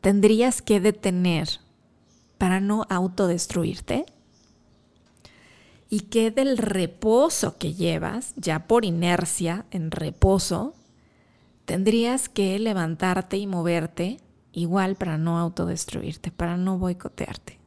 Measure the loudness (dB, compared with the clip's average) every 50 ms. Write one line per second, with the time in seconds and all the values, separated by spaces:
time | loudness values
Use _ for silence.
0 | 4 4 4 6 6 6 6 6 4 2 2 -2 0 2 2 4 4 2 0 2
1 | -2 -2 0 2 2 2 2 0 0 -4 -6 -10 _ _ _ _ _ _ _ _
2 | _ _ _ _ _ _ _ _ 0 0 2 2 0 0 0 0 -2 -2 -2 0
3 | 0 -2 0 0 0 0 2 -2 -4 -4 -2 -2 -2 -2 -4 -6 -6 -4 -4 -4
4 | -4 -6 _ _ _ _ _ _ _ _ _ _ _ _ _ _ _ _ _ _
5 | _ _ _ _ _ -20 _ _ _ -20 -20 _ _ _ _ _ _ _ -4 -4
6 | -4 0 0 2 2 2 2 2 2 2 2 0 -2 -2 0 -2 -2 -2 -4 -2
7 | 0 4 4 6 4 4 2 0 -2 -2 -4 -6 -6 -6 -4 -2 -2 0 0 -2
8 | -4 -4 -6 -6 -10 -10 -12 -8 -4 -4 -4 -4 0 2 2 2 4 2 0 0
9 | 2 2 2 2 0 -2 -2 -2 -2 -2 -2 -4 -8 -8 -6 -6 -6 -4 -4 -4
10 | -6 -6 0 4 4 6 6 4 2 0 -2 -4 -4 -6 -8 _ _ _ _ _
11 | _ _ _ _ _ _ _ _ _ _ _ _ _ -4 -2 2 2 4 4 4
12 | 2 2 0 -2 -4 -4 _ 0 0 0 0 0 -2 -2 0 0 -2 -2 -2 -2
13 | 0 0 0 0 -2 -2 -4 -4 -4 -2 -4 -2 0 0 0 0 -2 -4 -4 -4
14 | -4 -4 -6 -8 _ _ _ _ _ _ _ -4 -2 0 0 0 0 0 -2 -2
15 | -4 -4 -2 -2 0 0 0 0 -2 -2 -2 -4 -4 -4 -4 -6 -6 -8 -8 -8
16 | -8 -8 -10 -10 -10 -12 -6 _ -4 -4 -2 -2 -2 -2 -2 -2 -2 -4 -4 -6
17 | -8 -14 _ -10 -10 -10 -10 -16 _ -20 -20 _ _